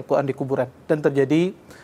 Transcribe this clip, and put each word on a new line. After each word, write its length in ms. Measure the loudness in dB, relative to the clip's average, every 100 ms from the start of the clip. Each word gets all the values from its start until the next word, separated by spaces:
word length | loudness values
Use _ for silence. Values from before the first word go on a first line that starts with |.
Al-Quran 260 | 0 0 0
di 80 |
kuburan. 340 | -4 -4 -2 -4 -8 -4
Dan 160 | 0
terjadi 480 | 2 2 2 2 0 -4 -18 -20